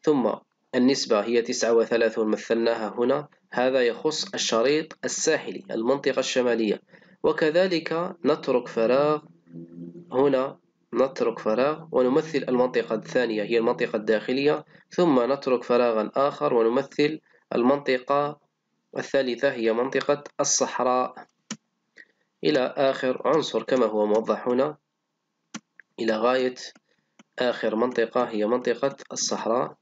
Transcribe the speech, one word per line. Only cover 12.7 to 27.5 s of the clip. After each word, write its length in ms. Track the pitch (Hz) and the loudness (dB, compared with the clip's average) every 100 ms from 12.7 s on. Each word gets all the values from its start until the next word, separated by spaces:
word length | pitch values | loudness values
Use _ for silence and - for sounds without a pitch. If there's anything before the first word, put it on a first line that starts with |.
| 123 113 113 | 0 -2 -4
الثانية 480 | - 127 117 107 | -2 -2 0 -2
هي 140 | 101 117 | 0 0
المنطقة 380 | 117 120 117 110 | 0 0 -2 -2
الداخلية، 680 | 107 107 104 131 143 156 - - _ | 0 0 0 0 2 0 -4 -20 _
ثم 420 | - 175 131 120 | 0 2 4 2
نترك 320 | 139 135 123 | 0 0 -2
فراغاً 480 | - 120 120 110 107 - | 2 2 4 2 -2 0
آخر 380 | 139 139 147 | 0 0 0
ونمثل 680 | 123 113 123 135 - 147 156 _ _ _ 120 | 2 2 2 -2 0 0 -2 _ _ _ 0
المنطقة 840 | 120 143 139 127 127 143 147 151 _ _ _ _ _ - | 2 2 0 -2 0 0 0 -6 _ _ _ _ _ -10
الثالثة 540 | - 139 131 117 139 | -2 -2 0 0 -2
هي 220 | 127 113 | 0 0
منطقة 500 | 110 131 135 - 143 - - | 0 0 -2 0 -2 -4 -4
الصحراء، 880 | 147 - 123 - 123 127 127 - - _ _ - _ _ _ - - _ _ _ | -2 0 -2 0 0 2 0 -6 -20 _ _ -18 _ _ _ -20 -20 _ _ _
إلى 300 | 156 147 127 - | 0 0 0 0
آخر 440 | 135 135 127 127 123 | 0 0 -2 -2 0
عنصر 380 | 147 123 113 | 0 0 -4
كما 220 | - 131 110 | 0 0 2
هو 200 | 107 107 | 2 2
موضح 420 | 107 110 104 123 | 2 0 -2 0
هنا، 300 | 123 143 147 _ _ _ _ _ _ _ - _ _ _ - | 0 0 -4 _ _ _ _ _ _ _ -18 _ _ _ -6
إلى 180 | 113 107 | -2 0
غاية 380 | 117 131 127 127 - - _ _ _ _ _ - | 2 2 0 -4 -16 -20 _ _ _ _ _ -2
آخر 360 | 123 | -2